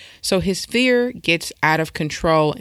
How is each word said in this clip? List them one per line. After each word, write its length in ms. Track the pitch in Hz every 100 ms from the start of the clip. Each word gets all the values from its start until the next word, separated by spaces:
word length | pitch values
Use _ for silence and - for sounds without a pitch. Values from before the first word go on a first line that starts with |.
| - -
So 180 | - 190
his 260 | 175 185 -
fear 460 | 233 254 247 247
gets 400 | - - 170 - -
out 200 | 151 156
of 100 | 160
control, 640 | - 156 - 170 160 151 147